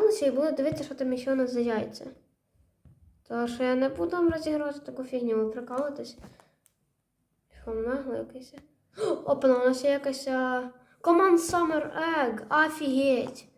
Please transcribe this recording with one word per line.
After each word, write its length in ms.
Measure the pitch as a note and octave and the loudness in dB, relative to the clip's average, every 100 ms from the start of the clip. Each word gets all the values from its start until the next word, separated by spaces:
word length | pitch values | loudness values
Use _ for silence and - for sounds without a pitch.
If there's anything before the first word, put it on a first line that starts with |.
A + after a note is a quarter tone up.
| G#4+ G#4+ | 4 4
і 100 | C#4 | 2
буду 200 | B3 D#4 | 2 0
дивитися, 320 | C#4 C#4 - | 0 -2 -2
що 120 | C#4+ C4+ | -8 -6
там 220 | C4 B3+ | -4 -2
ще 160 | C4+ | -2
у 20 | C4+ | 0
нас 160 | B3+ | 0
за 80 | A#3+ | 0
яйця. 460 | A#3+ A3 A3 - - - _ _ _ _ _ _ - _ _ _ - | 0 -2 -4 -10 -16 -18 _ _ _ _ _ _ -20 _ _ _ -10
Тому 200 | A#3 A#3+ | -6 -4
що 160 | A#3+ | -2
я 120 | B3+ B3+ | 0 2
не 140 | C4+ | 0
буду 220 | - E4+ | -2 -4
вам 180 | F4+ E4+ | 2 2
розігрувати 500 | D#4+ D#4 D4+ D4 C#4+ | 2 -2 -2 -2 -6
таку 240 | - B3+ | -12 -12
фігню, 320 | C4 C4 A#3+ A3 | -6 -4 0 0
ви 140 | A3 | -2
прикалуєтесь. 680 | A3+ A#3+ B3 C#4+ C#4+ A#3+ - - - _ _ _ _ _ _ _ _ _ _ _ - | -4 -8 -4 -4 -6 -12 -16 -20 -20 _ _ _ _ _ _ _ _ _ _ _ -18
Що, 120 | - | -10
нагло 420 | A3 A3+ C4+ C4 A3 | -6 -4 -4 -6 -8
якийсь? 380 | A3 C4 B3+ C#4+ - _ _ - | -8 -14 -20 -20 -20 _ _ -6
О, 60 | G#4 | -2
опана, 520 | D4+ - C#4 C4+ B3 | -2 0 2 4 6
у 20 | B3 | 4
нас 180 | B3+ | 2
є 60 | C#4 | 2
якась, 380 | C#4+ C#4 C4+ - | 2 0 -6 -4
а, 440 | C4 B3+ B3+ B3 - _ _ | -2 0 -2 -6 -14 _ _
Command 340 | - E4+ F#4+ E4+ | 4 6 8 6
Summer 540 | - F4 E4 D#4 - - | 4 0 2 0 -2 -4
Egg. 680 | D#4+ D#4+ B3+ G#3+ - D4+ D#4 | -2 0 0 -2 0 2 2
Офігеть. 840 | D#4 C#4+ C4 C#4 B3 - - - | 0 0 2 4 2 0 -8 -20